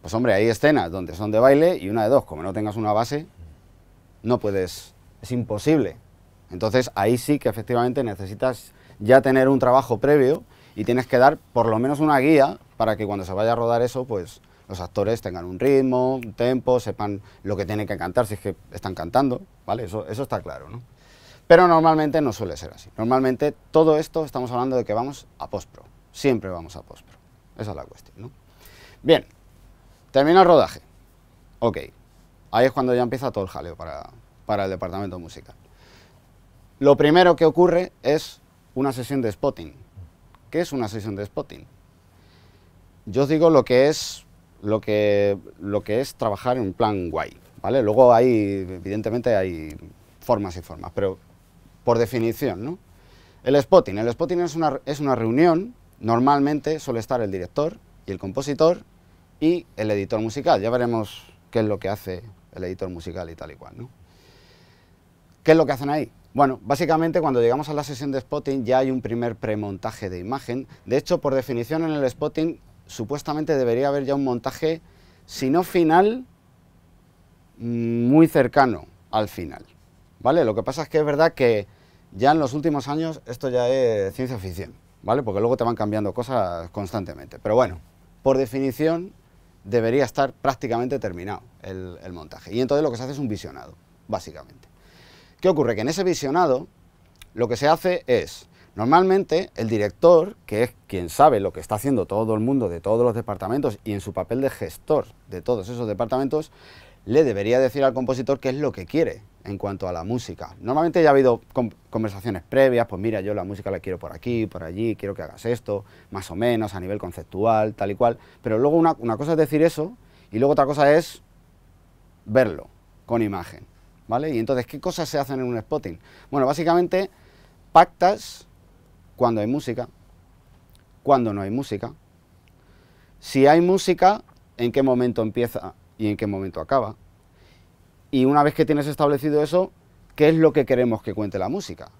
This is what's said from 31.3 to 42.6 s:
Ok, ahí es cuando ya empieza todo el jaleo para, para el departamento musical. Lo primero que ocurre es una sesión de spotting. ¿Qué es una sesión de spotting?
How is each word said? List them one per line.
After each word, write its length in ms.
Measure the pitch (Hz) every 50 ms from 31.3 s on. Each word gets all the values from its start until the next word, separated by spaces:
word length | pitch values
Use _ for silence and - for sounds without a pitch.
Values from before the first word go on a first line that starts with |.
| _ _ _ _ _ -
Ok, 200 | 117 117 92 78 67 - _ _ _ _ _ _ _ _ _ _ _ _
ahí 140 | - 113 123
es 60 | 131
cuando 240 | 123 143 131 127 123
ya 60 | 123
empieza 300 | 123 120 123 127 135 131
todo 120 | - 107 98
el 60 | 87
jaleo 260 | - - 71 87 80
para, 340 | - 82 82 71 71 - - - - - _ _ _ -
para 180 | - 107 101 98
el 60 | 95
departamento 500 | 95 87 95 90 85 95 101 95 90 90
musical. 360 | 85 78 - - - - - _ _ _ _ _ - - - - - _ _ _ _ _ _ _ _ _ _ _ - _ _ _
Lo 160 | 135 139 143
primero 400 | - - 147 151 175 185 175 165
que 100 | - 165
ocurre 460 | 156 165 170 180 180 170 175 185 - _ _ -
es 360 | 123 147 156 - - - _ _ _ _ _ _ _ _
una 200 | 127 135 139 127
sesión 280 | 123 123 - 143 135
de 100 | 120 110
spotting. 440 | 98 - - 139 123 - 82 76 - - - _ _ - - - _ _ _ - _ _ _ -
¿Qué 120 | - 160
es 100 | 175 -
una 160 | 147 131 120
sesión 280 | 107 104 113 101 110 101
de 100 | 98 104
spotting? 400 | 101 _ - 143 - - - - - _ _ _ _ _ _ _ _ _ _ _ _ _ _ _ _ _ _